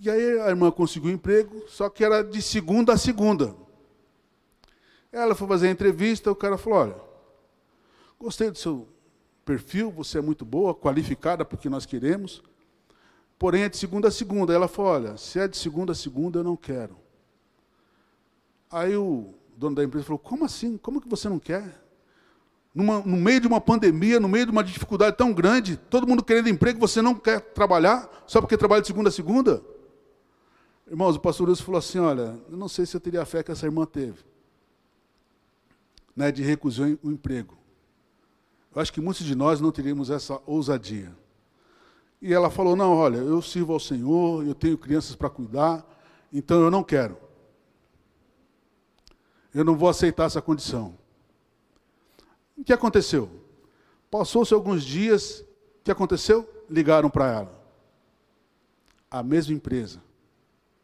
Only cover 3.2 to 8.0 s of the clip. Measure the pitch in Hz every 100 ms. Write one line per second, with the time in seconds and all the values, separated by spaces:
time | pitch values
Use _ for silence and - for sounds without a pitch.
3.2 | 214 180 120 92 - _ _ _ _ _
4.2 | _ _ _ _ _ _ _ _ _ 233
5.2 | 233 202 196 185 185 185 202 165 214 220
6.2 | 214 202 202 190 226 202 113 92 - -
7.2 | _ _ _ _ _ _ _ _